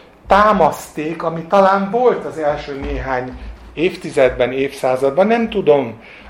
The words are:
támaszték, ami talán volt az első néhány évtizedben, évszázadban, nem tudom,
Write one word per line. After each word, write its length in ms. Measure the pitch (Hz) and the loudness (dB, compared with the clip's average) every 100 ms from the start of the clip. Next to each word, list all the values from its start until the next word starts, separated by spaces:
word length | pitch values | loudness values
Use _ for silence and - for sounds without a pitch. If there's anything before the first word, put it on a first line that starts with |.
| - _ - | -20 _ 2
támaszték, 960 | 196 214 202 156 - - - 151 165 | 4 6 4 2 0 -12 -10 -8 -6
ami 240 | 165 165 165 | -6 -6 0
talán 440 | 202 190 196 196 | 4 4 4 0
volt 340 | 233 247 196 | 2 2 0
az 140 | 147 143 | -4 -4
első 420 | 147 147 - 135 | -2 -2 -6 -10
néhány 580 | 139 135 127 127 127 127 - - - | -6 -6 -4 -4 -6 -12 -16 -16 -16
évtizedben, 800 | - 165 180 160 147 131 123 123 | -4 -4 -4 -6 2 2 2 -2
évszázadban, 760 | 131 139 - 135 127 139 139 202 | 0 -4 -2 -2 0 0 2 2
nem 240 | 233 226 | 2 0
tudom, 520 | 214 151 143 123 107 - - - | -2 4 4 2 -8 -20 -20 -20